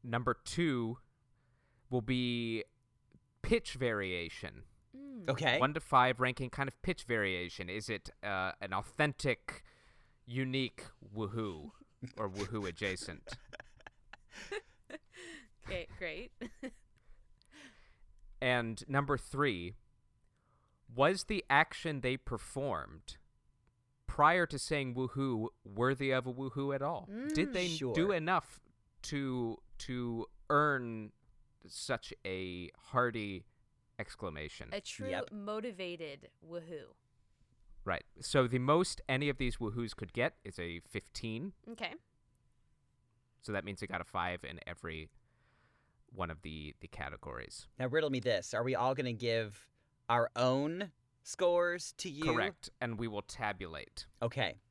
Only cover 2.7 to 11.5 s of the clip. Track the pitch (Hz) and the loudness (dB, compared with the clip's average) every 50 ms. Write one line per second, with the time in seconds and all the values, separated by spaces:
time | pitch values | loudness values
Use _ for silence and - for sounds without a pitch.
2.7 | _ _ _ _ _ _ _ _ - - _ _ _ _ - - 226 233 - - | _ _ _ _ _ _ _ _ -20 -20 _ _ _ _ 2 2 2 2 2 -2
3.7 | - 131 127 120 113 104 98 92 90 87 85 80 - - - 80 50 - - - | -4 0 0 2 2 2 0 0 0 -2 -2 -4 -6 -8 -10 -10 -12 -12 -18 -20
4.7 | - _ _ _ - 262 277 285 269 233 180 - 131 120 - 127 120 151 156 143 | -20 _ _ _ -18 -16 -14 -12 -12 -6 -2 -2 0 2 4 4 6 6 4 4
5.7 | 147 160 - - - 135 127 127 131 117 127 127 127 - 131 120 - - 139 135 | 2 -2 -2 6 8 8 8 8 6 2 2 0 0 -2 -6 -6 -2 -4 -4 -4
6.7 | - _ - - 175 - - - 120 110 104 98 92 87 90 90 - - 95 87 | -4 _ -4 -4 -2 -2 0 0 2 4 4 2 2 0 -2 -4 -6 -8 -6 -6
7.7 | 92 110 104 - 110 98 _ - - _ - 104 98 95 92 92 - _ 101 98 | -4 -6 -4 -4 -4 -4 _ -10 -14 _ -4 -2 0 0 0 0 -2 _ -6 -2
8.7 | 92 98 101 - - - 151 147 139 - - 139 117 - _ - - - - - | -2 -2 -2 -4 2 4 4 4 4 2 0 0 0 0 _ -12 -12 -12 -16 -20
9.7 | - _ - - - - - - _ _ _ - 120 127 131 131 127 135 131 120 | -20 _ -20 -20 -20 -20 -20 -20 _ _ _ -6 -2 -2 0 2 2 2 0 0
10.7 | - - - - - - 107 104 98 107 110 98 104 117 110 101 | -4 -10 -16 -16 -18 -20 -20 -10 -4 -2 -2 -2 0 -2 -2 -2